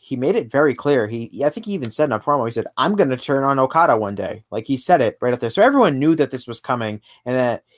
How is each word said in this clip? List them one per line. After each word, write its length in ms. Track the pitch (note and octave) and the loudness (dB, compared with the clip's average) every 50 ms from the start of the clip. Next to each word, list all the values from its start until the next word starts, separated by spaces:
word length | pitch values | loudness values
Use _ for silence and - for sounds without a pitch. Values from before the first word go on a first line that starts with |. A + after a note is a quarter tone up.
he 160 | _ - C3+ | _ -10 -6
made 180 | B2 B2+ D#3 G3+ | -2 -2 0 0
it 160 | A#3 C#3 A#2 | 0 -2 -2
very 240 | - C#3 D#3 C#3+ A#2+ | 0 2 2 2 0
clear. 320 | - - C#3+ C#3+ B2+ G#2+ | 0 0 0 2 2 0
He, 360 | G#2 A#2 A#2 A#2 - - A2+ C3+ | -2 -4 -8 -10 -10 -6 -4 -4
I 60 | D3 | -2
think 160 | - A#3 A3 | -2 -4 -8
he 60 | G#3 | -6
even 180 | G3+ E3 B2+ A2 | -6 -6 -6 -6
said 160 | - - D3+ | -2 -2 0
in 60 | C#3 | 0
a 60 | A#2+ G#2+ | 0 -2
promo, 280 | - C#3+ D3 C#3 A2+ | 0 -2 0 0 -2
he 40 | A2 | -2
said, 160 | A2 A#2 G#2 - - - | -4 -6 -8 -6 -4 -2
"I'm 180 | C3 F3+ G#3 | 0 0 2
gonna 220 | G3+ F3 C3+ B2+ B2 | 2 2 2 0 -4
turn 260 | - - C#3 C#3 C3+ | -2 -2 0 2 2
on 140 | C#3 C#3 C3+ | 2 2 2
Okada 400 | C3 C3 - D#3+ E3+ D3+ A#2+ A2 | 2 2 4 2 4 4 4 2
one 160 | G#2+ G2+ G2+ | 0 -4 -6
day." 280 | G2 G2 F2+ F2 - - _ | -6 -6 -8 -8 -10 -14 _
Like, 140 | G#2 A2 A2 | -8 -8 -4
he 140 | - C3+ B2+ | -4 -4 -4
said 240 | - - F3+ D3 | 4 4 4 4
it 160 | A#2+ G#2+ - - | 4 2 0 -2
right 140 | - B2 B2 | -2 -2 0
up 60 | B2 | 0
there. 100 | A#2+ A2+ | -2 -4
So 100 | - C#3+ | 2 4
everyone 380 | G#3+ C4+ C#4 C#4 A3+ F3 C#3 C3 | 4 4 6 4 4 4 2 2
knew 160 | C#3+ D#3+ E3 | 2 2 2
that 160 | D3+ C#3 B2 | 2 0 -2
this 180 | C3 B2 - B2 | -2 -8 -8 -10
was 100 | A2+ - | -10 -8
coming 440 | - - B2+ A#2+ A2+ G#2+ G#2+ G#2 - _ - _ _ | -4 -4 -4 -2 -2 -6 -6 -8 -12 _ -20 _ _
and 100 | B2 B2+ | -2 0
that 280 | B2+ B2+ A#2+ A2 - - _ _ | 0 0 0 -2 -4 -8 _ _